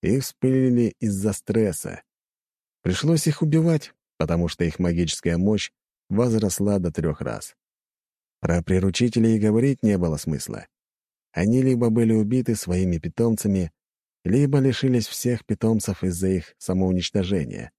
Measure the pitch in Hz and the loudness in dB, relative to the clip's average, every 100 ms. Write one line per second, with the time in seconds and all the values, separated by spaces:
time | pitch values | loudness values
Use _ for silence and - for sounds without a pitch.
0 | - 123 135 - 131 131 131 120 117 - | 0 0 -2 -2 0 2 2 2 0 0
1 | 113 98 104 98 - 107 107 82 - - | -4 -2 -2 -4 -2 0 0 -2 -10 -12
2 | _ _ _ _ _ _ _ _ - 92 | _ _ _ _ _ _ _ _ -4 -2
3 | 147 165 165 147 160 156 165 160 - _ | 0 0 0 0 2 2 2 0 -2 _
4 | _ _ 80 85 85 - 87 - 87 85 | _ _ -2 0 0 0 -4 0 0 0
5 | 85 - - 85 95 107 - _ _ _ | -2 -2 -2 0 0 0 -4 _ _ _
6 | _ 98 123 110 104 - 101 101 87 80 | _ -2 0 2 0 -2 0 0 -2 -2
7 | 80 73 62 55 - _ _ _ _ _ | -4 -4 -6 -8 -12 _ _ _ _ _
8 | _ _ _ _ - 87 82 92 95 87 | _ _ _ _ -2 -2 0 0 0 0
9 | 123 117 113 113 107 107 135 135 113 101 | 0 2 2 4 2 2 2 2 2 2
10 | 87 76 - 76 - - - _ _ _ | 0 -2 -4 -6 -6 -12 -14 _ _ _
11 | _ _ _ - 95 123 131 123 117 113 | _ _ _ -2 2 2 2 2 2 2
12 | 113 110 104 127 123 110 - 90 92 85 | 4 2 2 0 0 -2 -2 -2 0 -2
13 | 82 - 117 113 107 98 87 _ _ _ | -4 -2 0 0 0 0 -2 _ _ _
14 | _ _ - 113 143 143 135 120 135 123 | _ _ 0 2 4 2 2 0 0 0
15 | 110 - 120 120 - 107 113 110 - 95 | -2 -4 -4 -4 -4 -2 0 0 -2 -4
16 | 95 87 95 95 - _ - 92 92 92 | -4 -2 0 -2 -4 _ -4 0 0 0
17 | 87 107 90 95 67 50 55 | -2 -4 -2 -2 -4 -8 -14